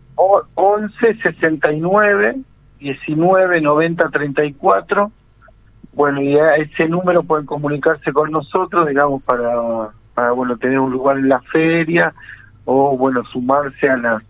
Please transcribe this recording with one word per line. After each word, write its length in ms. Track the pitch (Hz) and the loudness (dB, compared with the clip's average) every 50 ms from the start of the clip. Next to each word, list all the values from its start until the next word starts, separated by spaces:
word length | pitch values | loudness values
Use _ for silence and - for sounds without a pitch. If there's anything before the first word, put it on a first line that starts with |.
| - - - | -20 -10 -2
O-, 280 | - 170 190 202 185 - - - | 0 2 4 4 2 0 -2 -4
once 600 | - 180 196 208 214 214 202 - - 240 233 208 220 - | 0 0 2 2 0 -2 -6 -6 0 0 0 0 2 -2
sesenta 500 | 180 160 - - 160 160 156 - 170 151 | -4 -2 0 -2 -2 -2 0 0 -2 0
y 80 | 156 | 0
nueve, 560 | 165 175 190 208 214 208 202 202 208 220 254 269 262 _ _ _ _ _ _ - | -2 0 2 2 2 2 2 2 0 -2 -2 -4 -10 _ _ _ _ _ _ -14
diecinueve 840 | 139 143 131 - - - 151 151 165 180 190 185 185 185 180 165 | -10 -10 -10 -8 -6 -6 -2 0 2 4 4 4 4 2 2 0
noventa 480 | 156 147 147 151 165 170 170 170 170 156 | 2 2 2 2 2 0 0 0 -2 0
treinta 340 | - 147 143 147 135 151 151 | 0 -4 -4 -4 -2 -2 -2
y 80 | 147 139 | -2 -2
cuatro. 580 | - - - 196 196 - - 202 190 208 208 - _ _ _ _ _ _ - - _ _ _ _ - - - - | -2 0 0 0 0 0 -2 -2 -2 -2 -2 -4 _ _ _ _ _ _ -20 -20 _ _ _ _ -20 -20 -12 -2
Bueno, 300 | - 147 143 139 139 139 | 0 0 0 0 0 0
y 140 | 139 143 | 2 2
a 200 | 147 151 160 147 | 4 4 4 4
ese 320 | 151 151 147 - - 165 160 | 2 0 -2 -2 -2 -2 0
número 340 | 170 175 185 180 175 175 165 | 0 -2 0 0 0 0 0
pueden 240 | 170 160 156 151 | 0 -2 -2 -2
comunicarse 640 | 135 156 151 147 143 147 143 139 160 160 151 - 180 139 | -6 -8 -6 -4 -4 -4 -2 0 -2 -2 -2 -4 -4 -2
con 180 | 143 151 156 | -2 -2 0
nosotros, 580 | 156 160 143 - - 190 185 - 170 175 165 151 | -2 -4 -6 -2 -4 -4 -2 -2 0 0 0 0
digamos, 340 | 139 139 143 147 139 135 - | 2 0 0 0 0 -4 -2
para, 680 | - 127 123 120 117 120 120 117 117 117 113 110 107 - - _ _ - | -2 -2 -2 0 -2 -2 -2 -2 -4 -4 -4 -6 -8 -10 -18 _ _ -6
para, 180 | - 123 120 123 | -2 0 0 0
bueno, 240 | 123 127 123 123 | 0 -2 -4 -4
tener 220 | 113 - 127 135 135 | -4 -2 -2 0 0
un 120 | 135 131 | 0 -2
lugar 280 | 127 131 127 139 139 135 | -2 -2 0 0 0 2
en 100 | 135 135 | 2 2
la 120 | 135 127 | 2 0
feria 720 | - - - 160 160 165 165 170 165 156 170 170 170 160 - - - - - - - - - - - | 0 -2 -2 0 0 2 0 0 0 0 0 0 0 0 -2 -8 -20 -20 -20 -20 -20 -20 -20 -12 -4
o, 320 | - 127 135 139 143 139 | -2 0 2 2 2 0
bueno, 280 | 127 131 135 131 127 113 | 0 0 0 -2 -2 -4
sumarse 600 | - - 127 123 123 135 143 147 139 135 - - 143 | -6 -8 -6 -2 0 0 0 0 -2 -6 -2 0 0
a 80 | 131 | 0
las, 260 | 127 120 117 113 107 107 - | 0 0 -2 -2 -2 -4 -10